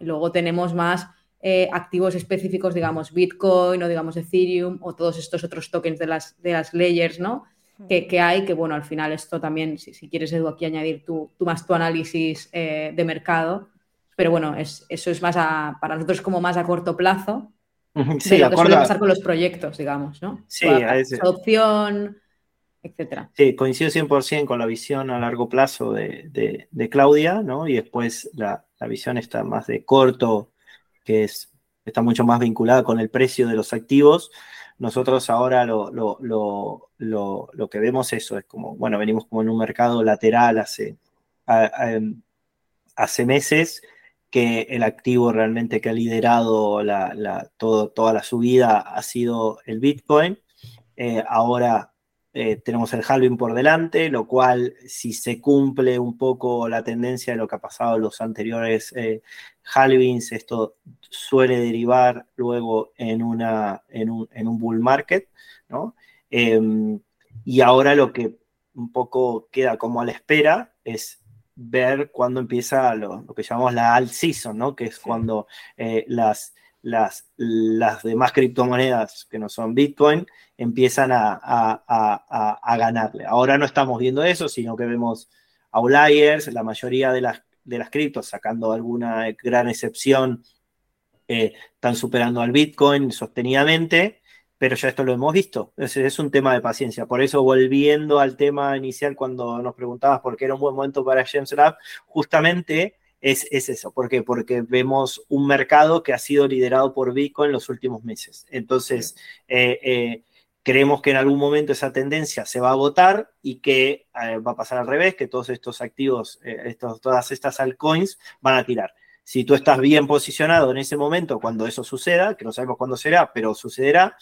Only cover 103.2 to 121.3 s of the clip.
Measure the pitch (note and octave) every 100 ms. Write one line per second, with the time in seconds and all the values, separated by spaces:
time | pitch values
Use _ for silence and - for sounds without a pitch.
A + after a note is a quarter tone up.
103.2 | C#3 C3+ - C#3 C3 B2 - - B2 B2+
104.2 | A2 A#2+ A2+ B2 A#2 B2+ C3 C3+ C3 -
105.2 | - C#3 C#3 C#3 C3 D3+ D#3 E3 E3 B2+
106.2 | - C#3+ C#3 C3 B2+ C3 C3+ C3+ B2+ B2+
107.2 | C#3+ C#3+ D3 C3 - A#2+ C3 A2+ A2+ G#2+
108.2 | - - _ C3 A2+ B2+ B2+ B2 G#2+ -
109.2 | - - - B2 B2 B2+ C3 B2 A#2+ A2+
110.2 | _ _ _ _ - C3 C#3 C#3+ C#3+ C3+
111.2 | C3+ C#3 C#3+ D3+ D3 C3+ C3+ C3 C#3 D#3
112.2 | D3+ - G#2+ B2 B2+ C3+ C#3+ C#3+ F#3 G3+
113.2 | A3 _ C#3 B2+ - C3 C3 - _ -
114.2 | A#2 A2+ A2+ A#2+ A2+ B2+ A#2+ C#3+ F#3 F#3
115.2 | B2+ B2+ A#2+ A#2+ - - A#2+ - C3+ B2
116.2 | A2 - B2 A2 B2 A2+ B2 A2+ C3 B2+
117.2 | B2 C3+ C#3 - C3 B2+ D#3 D#3+ F#3+ -
118.2 | - - C3 - - A2+ F#2+ _ _ _
119.2 | - C3 A#2+ C#3 D3 C3 C3+ D3+ C#3+ D3
120.2 | - - D#3 E3 C#3 C3 C3+ D3 C#3+ E3+
121.2 | E3